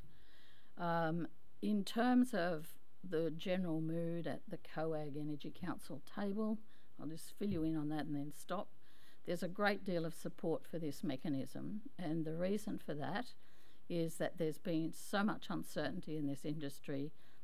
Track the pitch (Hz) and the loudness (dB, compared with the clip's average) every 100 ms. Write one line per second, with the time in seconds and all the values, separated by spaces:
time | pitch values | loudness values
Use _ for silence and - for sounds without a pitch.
0 | - - - - - - - - 175 170 | -4 -4 -6 -6 -6 -6 -4 -2 2 4
1 | 160 170 160 - - - 202 208 190 - | 4 2 0 -2 -4 -2 2 2 2 4
2 | 247 254 247 202 170 160 160 - - - | 6 8 6 4 2 0 -2 -4 -4 -4
3 | 185 160 165 160 190 185 180 160 160 165 | 0 2 2 0 2 2 2 2 2 2
4 | 170 170 160 - - 170 - - 160 156 | 0 0 0 -2 -2 -4 -4 0 0 0
5 | 151 143 151 147 156 139 180 - - 156 | -2 -2 -2 -2 -4 -2 -2 -2 -4 -4
6 | - - 202 202 220 220 - - - - | -4 -2 0 2 2 0 -2 -4 -4 -4
7 | 143 160 - - 208 170 160 160 151 151 | -4 -4 -4 -2 2 4 4 4 2 0
8 | 147 143 147 - - 180 - - - - | 0 0 0 -2 -2 -2 -2 -4 -4 -4
9 | - - - 175 175 185 208 208 196 175 | -4 -4 0 0 0 2 4 4 2 0
10 | 165 - 175 - 175 156 - 170 160 135 | 0 -2 -2 0 0 0 0 -2 -2 0
11 | 165 135 170 135 131 139 139 208 - - | 0 0 2 0 0 -4 -2 -2 -4 -2
12 | 180 165 156 160 185 208 208 - - 151 | 0 2 2 2 2 2 0 -4 -2 -2
13 | 135 190 254 - - - - - - 175 | 0 -2 -2 -4 -6 -6 -6 -6 -2 0
14 | 165 - - 180 160 151 - 160 160 - | 0 0 -2 2 0 0 0 2 2 -2
15 | - 202 208 - - 165 165 - 147 185 | 0 2 2 2 -2 -2 -2 -2 0 0
16 | 165 156 143 143 160 156 143 - - 139 | -2 0 0 0 -2 -2 -2 -4 -2 -2
17 | 139 - - - | -2 -4 -6 -6